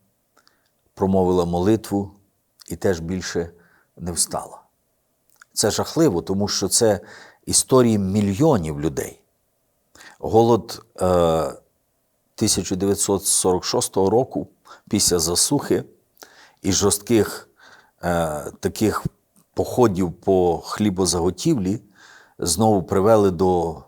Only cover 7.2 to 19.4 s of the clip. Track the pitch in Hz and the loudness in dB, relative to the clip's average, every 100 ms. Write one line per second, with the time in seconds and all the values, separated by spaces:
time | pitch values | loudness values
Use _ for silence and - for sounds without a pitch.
7.2 | - _ - 95 - 131 120 107 92 104 | -20 _ -4 -2 2 4 4 2 0 0
8.2 | 101 98 160 113 80 73 - 139 - - | 0 2 2 2 -2 -4 -4 -4 -10 -12
9.2 | _ _ _ _ _ _ _ - - - | _ _ _ _ _ _ _ -20 -20 -12
10.2 | 73 95 113 113 - - - - 92 90 | 0 4 6 4 0 -16 -14 -4 0 4
11.2 | 85 80 69 - _ _ _ _ _ _ | 4 2 -2 -8 _ _ _ _ _ _
12.2 | _ - 107 - 87 92 98 98 - 98 | _ -4 -2 -2 -4 -2 0 0 0 -2
13.2 | - - 92 90 - 123 - 98 95 113 | 0 0 2 0 0 -4 -2 0 2 2
14.2 | 131 - - _ - - - 104 - 87 | 0 -6 -10 _ -20 -20 -4 -2 0 0
15.2 | 80 87 - 143 - 95 - _ _ _ | -2 -2 0 -2 0 -2 -4 _ _ _
16.2 | - _ - _ 95 95 98 - - 113 | -20 _ -20 _ -2 0 0 0 0 0
17.2 | 98 - - _ - - _ _ 87 85 | 0 -4 -16 _ -20 -20 _ _ -4 -2
18.2 | 80 76 - - 95 - 107 - - _ | -2 -6 -10 -6 -6 0 0 0 -6 _
19.2 | _ _ | _ _